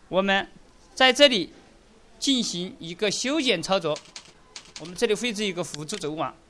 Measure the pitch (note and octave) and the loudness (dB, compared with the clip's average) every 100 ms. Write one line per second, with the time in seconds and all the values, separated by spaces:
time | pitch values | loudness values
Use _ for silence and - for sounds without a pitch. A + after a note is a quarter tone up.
0 | - E3+ G3 G3 F#3+ - - - - - | -2 0 2 2 0 -12 -20 -20 -20 4
1 | C4 B3 C#4+ A3+ - - - - - - | 4 8 6 6 -2 -10 -20 -20 -20 -20
2 | - - - C4 A3 F3 F3+ - E3 F3 | -20 -6 0 0 0 -4 -8 -10 -12 -4
3 | G#3 - B3 D#4 B3+ F3+ D#3 G3 D#3+ D3+ | -2 -2 -2 0 0 0 0 -2 0 -6
4 | - - - - - - - - F3 F#3 | -8 -20 -20 -20 -20 -20 -18 -16 -14 -2
5 | A#3 G#3 A#3+ G3+ G#3 F3 E3+ D3 D3+ G#3 | 0 0 -2 -2 -4 -4 -8 -8 -10 -6
6 | D3+ D#3 C3+ - - | -6 -4 -6 -8 -20